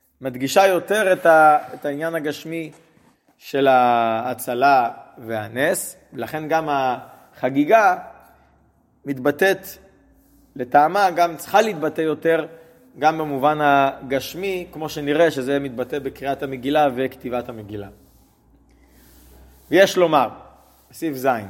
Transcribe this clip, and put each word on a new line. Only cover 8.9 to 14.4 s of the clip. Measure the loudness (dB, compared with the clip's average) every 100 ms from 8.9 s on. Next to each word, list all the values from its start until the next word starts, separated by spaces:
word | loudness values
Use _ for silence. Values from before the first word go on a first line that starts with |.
| _
מתבטאת | -10 -4 -4 0 0 0 -6 -20 -20 _ _ _ _ _ _ -12
לטעמה, | 0 4 4 2 0
גם | 2 0 -2
צריכה | 0 2
להתבטא | 2 -2 -4 -2
יותר, | -4 -2 0 0 -2 -12 -20 _ _ -2
גם | 0 0
במובן | -2 0 0 2
הגשמי, | 4 4 2 -2 -6 -6 -6 -8